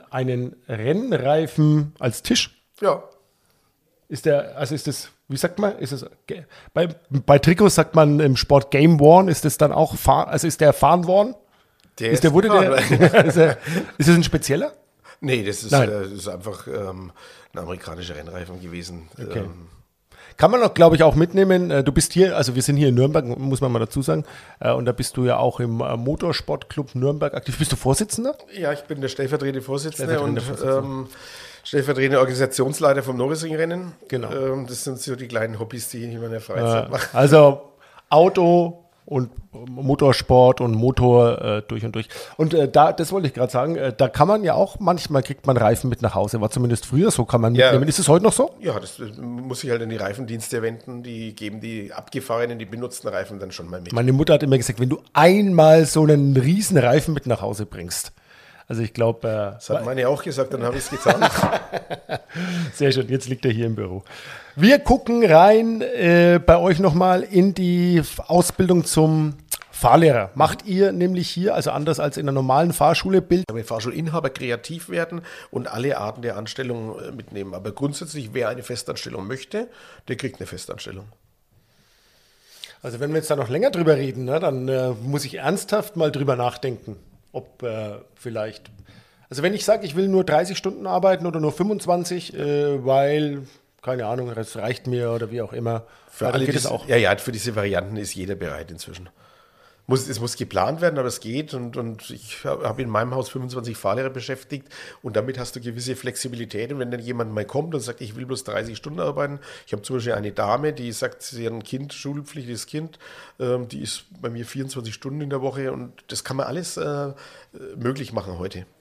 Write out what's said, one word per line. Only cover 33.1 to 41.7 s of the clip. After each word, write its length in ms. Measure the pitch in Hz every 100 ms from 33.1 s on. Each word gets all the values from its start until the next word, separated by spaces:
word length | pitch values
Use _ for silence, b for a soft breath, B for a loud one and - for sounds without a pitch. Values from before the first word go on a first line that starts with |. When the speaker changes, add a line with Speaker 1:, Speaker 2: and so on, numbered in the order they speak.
| 127
Speaker 2:
Norrisring-Rennen. 760 | 127 156 160 156 160 175 185 - -
Speaker 1:
Genau. 240 | 131 113
Speaker 2:
Ähm, 340 | 135 135 135 123
das 180 | 123
sind 160 | - 127
so 160 | - 123
die 120 | 127
kleinen 320 | 117 113 107
Hobbys, 300 | 113 123 110
die 160 | 120 117
ich 100 | 117
in 60 |
meiner 180 | 117 113
Freizeit 480 | 110 98 117 113 117
Speaker 1:
Äh, 20 |
Speaker 2:
mache. 260 | 131 - 120
Speaker 1:
also 540 | 139 156 147 139 - _ b b _
Auto 720 | 147 180 190 170 175 170 170 _ _ -
und 260 | 143 123 - -
Motorsport 1120 | - 120 127 135 143 143 123 - 127 127 127
und 140 | 123 110
Motor, 640 | 120 131 123 120 120 120
äh, 200 | 113 107
durch 200 | 104